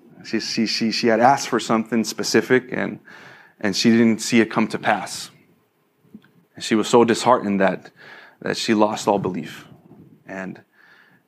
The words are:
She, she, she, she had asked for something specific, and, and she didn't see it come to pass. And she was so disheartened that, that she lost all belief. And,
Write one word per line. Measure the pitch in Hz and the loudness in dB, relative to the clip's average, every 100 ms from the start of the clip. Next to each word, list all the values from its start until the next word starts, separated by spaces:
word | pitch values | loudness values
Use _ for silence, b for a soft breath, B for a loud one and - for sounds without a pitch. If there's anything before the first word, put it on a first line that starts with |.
| - - | -20 -20
She, | - 110 | -8 -6
she, | - - 107 | -4 -2 -2
she, | - 113 | -2 -4
she | 101 117 | -2 0
had | 110 | 4
asked | 123 139 - | 4 2 0
for | 117 | -4
something | - 113 110 117 | 0 -2 0 -2
specific, | 110 - 101 113 - 127 - | -4 -6 0 0 2 0 0
and, | 95 98 104 B B B B B B | -8 -8 -8 B B B B B B
and | 104 92 | -4 0
she | 120 | 4
didn't | 113 117 107 | 4 4 2
see | - 117 | 0 2
it | 107 | 2
come | 120 107 | 0 -4
to | 107 | -4
pass. | - 101 95 - - _ _ _ _ _ _ _ _ - _ _ _ | -2 -2 -4 -12 -14 _ _ _ _ _ _ _ _ -20 _ _ _
And | - | -12
she | - 110 | -2 -2
was | 98 | 4
so | 123 | 4
disheartened | 117 107 117 123 101 98 | 6 4 2 2 2 0
that, | 95 90 - _ B B B B | 0 -2 -10 _ B B B B
that | - - | -8 -6
she | - | 0
lost | 107 107 110 - | 2 2 0 0
all | 101 | 0
belief. | 95 92 73 - - - _ - - _ - | -2 -6 -10 -14 -20 -20 _ -20 -20 _ -18
And, | 95 92 - _ b b b b b | -14 -14 -14 _ b b b b b